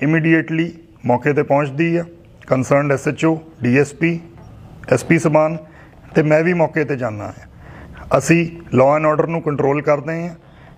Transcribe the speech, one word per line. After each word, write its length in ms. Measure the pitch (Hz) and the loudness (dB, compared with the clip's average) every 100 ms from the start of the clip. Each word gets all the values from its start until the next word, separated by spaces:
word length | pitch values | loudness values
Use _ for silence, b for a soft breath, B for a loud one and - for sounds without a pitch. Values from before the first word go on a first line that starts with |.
immediately 760 | 147 160 160 165 160 160 170 170 - - 123 | 0 0 4 2 2 -2 -4 -6 -20 -12 -2
ਮੌਕੇ 260 | 120 147 | 0 0
ਤੇ 100 | 147 | 0
ਪਹੁੰਚਦੀ 540 | 143 139 147 135 170 170 | 0 0 0 -2 -2 -2
ਆ। 80 | 170 - - - - | -4 -14 -20 -20 -4
concerned 460 | 131 127 143 143 | -2 2 0 2
S 160 | 135 - | -2 -2
H 160 | 127 | -2
ਓ, 160 | 160 160 - - | 0 0 -6 -6
ਡੀ 160 | 120 127 | 0 2
ਐਸ 160 | 147 | 2
ਪੀ, 260 | - 165 170 - - - - - - - | 0 -2 -2 -8 -20 -20 -20 -20 -20 0
ਐਸ 120 | 127 | 0
ਪੀ 140 | - 165 | 2 0
ਸਮਾਨ 380 | 165 151 156 165 - B B B - | 2 2 0 -2 -12 B B B -6
ਤੇ 80 | - | -2
ਮੈਂ 200 | 151 156 | 2 2
ਵੀ 100 | 165 | 2
ਮੌਕੇ 320 | 180 151 160 | 0 0 0
ਤੇ 120 | 139 139 | -4 -4
ਜਾਂਦਾ 280 | 123 104 | -6 -8
ਆ। 80 | 98 - - B B B B B B 135 | -12 -14 -20 B B B B B B -2
ਅਸੀਂ 320 | - 170 170 - - 123 | 2 2 2 -6 -2 4
law 240 | 135 151 | 4 4
and 120 | 151 | 2
order 140 | 151 160 | 0 0
ਨੂੰ 160 | 165 | -2
ਕੰਟਰੋਲ 400 | 151 139 135 143 | -4 -2 0 0
ਕਰਦੇ 460 | 147 147 135 165 170 | 0 -2 -2 -8 -8
ਆ 60 | 165 B B B | -12 B B B